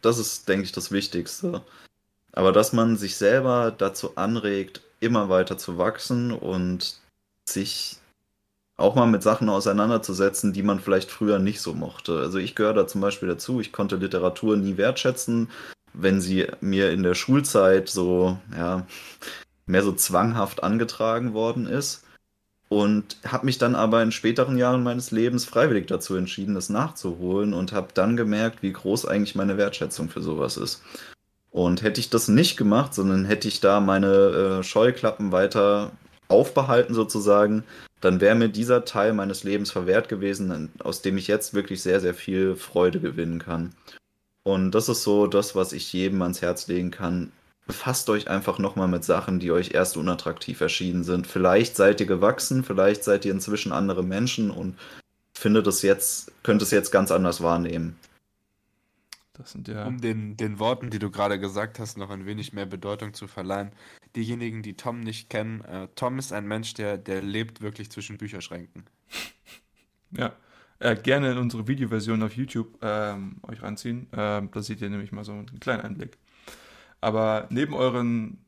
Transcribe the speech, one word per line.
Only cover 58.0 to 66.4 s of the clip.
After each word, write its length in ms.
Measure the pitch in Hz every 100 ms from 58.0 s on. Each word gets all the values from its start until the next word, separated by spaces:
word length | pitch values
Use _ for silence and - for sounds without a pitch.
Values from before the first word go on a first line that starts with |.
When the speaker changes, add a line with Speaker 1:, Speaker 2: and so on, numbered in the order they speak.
| _ _ _ _ _ _ _ _ _ _ _ - _
Speaker 2:
Das 180 | _ -
sind 160 | - 123
ja 180 | 107 104
Speaker 3:
Um 140 | 127
den, 360 | 117 110 107 107
den 220 | 110 101
Worten, 320 | 110 127 127
die 80 | 107
du 120 | 101
gerade 280 | 95 101 101
gesagt 400 | 98 98 113 113
hast, 180 | 107 -
noch 140 | 98
ein 160 | 98 95
wenig 260 | 107 101
mehr 140 | 104 98
Bedeutung 480 | 92 98 104 104
zu 120 | 101 98
verleihen. 440 | - 92 98 101 - - - _
Diejenigen, 480 | 120 113 120 120 110
die 140 | 107 95
Tom 240 | - 120
nicht 300 | 113 110 -
kennen, 320 | 110 110 113
äh, 260 | - 92 95
Tom 240 | - 127 131
ist 140 | 135
ein 140 | 101